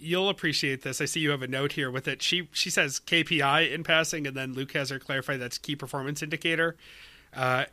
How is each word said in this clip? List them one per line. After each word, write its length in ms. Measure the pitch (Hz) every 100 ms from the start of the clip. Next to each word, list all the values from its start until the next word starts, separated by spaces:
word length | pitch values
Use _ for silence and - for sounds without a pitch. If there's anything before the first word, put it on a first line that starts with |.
you'll 300 | 151 175 196
appreciate 520 | 190 165 139 143 131
this. 180 | 135 127
I 40 |
see 160 | 143 165
you 100 | 151
have 120 | 143
a 40 | 127
note 260 | 131 143
here 180 | 156 135
with 180 | 127 139
it. 140 | 135
She, 260 | - 175 165
she 180 | - 180
says 280 | 196 151 -
K 240 | - 170
P 200 | 156 156
I 180 | 139 151
in 240 | 156 156
passing, 420 | 165 160 160 165 143
and 80 | 135
then 180 | 131
Luke 180 | 127 135
has 160 | 156 131
her 80 | 135
clarify 380 | - 135 - 135
that's 220 | 123 -
key 180 | - 147
performance 440 | 135 143 135 147
indicator, 540 | 156 160 170 165 165 160 - - - - -
uh, 320 | 131 127 127 139